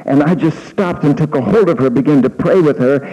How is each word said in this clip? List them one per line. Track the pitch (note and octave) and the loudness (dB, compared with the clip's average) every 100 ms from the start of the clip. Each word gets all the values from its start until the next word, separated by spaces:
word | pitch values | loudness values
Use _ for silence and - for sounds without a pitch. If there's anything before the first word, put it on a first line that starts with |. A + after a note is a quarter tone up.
| - | -2
And | C#3 | 0
I | D3+ D#3+ | 2 0
just | D#3+ - - | -2 -4 -8
stopped | - F3+ E3+ | -4 -4 -2
and | D3+ C#3+ | -2 0
took | D3+ C#3 | -2 -2
a | |
hold | B2 G#3+ E3+ | 0 2 2
of | B2+ | 2
her, | C3 | 0
began | A#2+ C3 C#3+ | 0 2 2
to | B2+ | 2
pray | - - F#3+ | -2 0 2
with | D#3 C3+ | 2 0
her. | B2+ C#3 - | 0 0 -4